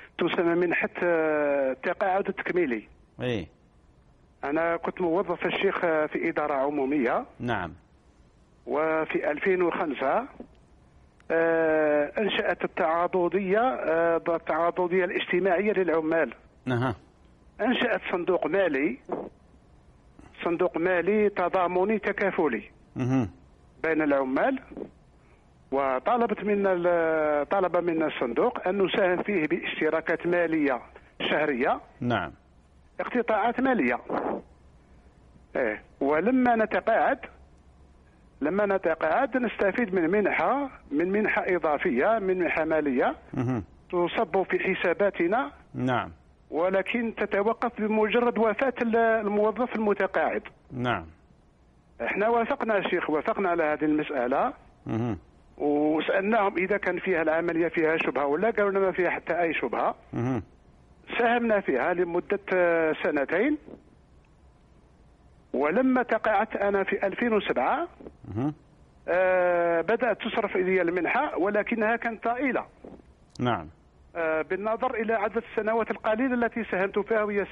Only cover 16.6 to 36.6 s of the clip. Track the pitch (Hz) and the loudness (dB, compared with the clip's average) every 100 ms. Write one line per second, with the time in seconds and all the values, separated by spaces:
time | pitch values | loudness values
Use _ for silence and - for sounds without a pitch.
16.6 | 131 123 131 - - _ - - - - | -4 -2 -2 -4 -12 _ -20 -20 -18 -4
17.6 | 220 226 240 185 - 185 170 175 151 190 | -2 0 0 -2 -2 -2 0 0 2 2
18.6 | 185 135 160 262 - - - - - - | 2 2 -2 -4 -10 -10 -10 -16 -20 -20
19.6 | - - - - - - - - 175 170 | -20 -20 -20 -20 -20 -20 -20 -6 -2 0
20.6 | 180 160 170 180 170 214 208 202 175 190 | 0 0 0 2 2 2 2 2 0 2
21.6 | 175 180 196 220 208 196 196 - 151 110 | 2 2 2 0 -2 -2 0 2 0 0
22.6 | - - - 123 127 131 98 - - - | -8 -20 -12 -4 0 2 0 -4 -20 -20
23.6 | - - 160 156 151 139 131 139 233 262 | -20 -6 -2 0 2 2 2 0 0 0
24.6 | - - - - - - - - _ _ | -6 -14 -14 -18 -20 -20 -20 -20 _ _
25.6 | - 135 135 127 202 240 233 214 208 202 | -4 -2 0 0 0 0 0 -2 0 0
26.6 | 196 180 175 170 160 160 151 147 143 196 | 2 2 2 2 2 2 2 0 0 0
27.6 | 180 175 175 160 156 - 127 117 226 240 | 2 0 0 0 0 -2 -2 0 0 0
28.6 | 180 202 185 - 185 175 - 196 151 170 | -2 0 0 2 2 2 0 0 0 -2
29.6 | - - 156 160 156 165 170 175 165 160 | -4 -2 0 0 -2 -2 0 0 2 2
30.6 | 139 120 - - - - - 160 147 123 | 2 0 -6 -20 -18 -8 -4 0 0 0
31.6 | 156 262 - - 123 110 78 - _ - | 0 -2 -6 -6 -2 -2 -2 -10 _ -20
32.6 | _ - - - - 247 226 214 233 240 | _ -20 -14 -10 -4 -2 0 0 0 0
33.6 | 262 233 123 120 - - - - - - | 0 2 2 0 -4 -6 -4 -6 -10 -20
34.6 | - - - - - - - - - 156 | -20 -20 -20 -20 -20 -20 -20 -20 -8 -4
35.6 | 117 104 - - 139 151 196 262 247 226 | -2 -4 -10 -4 0 2 2 2 4 2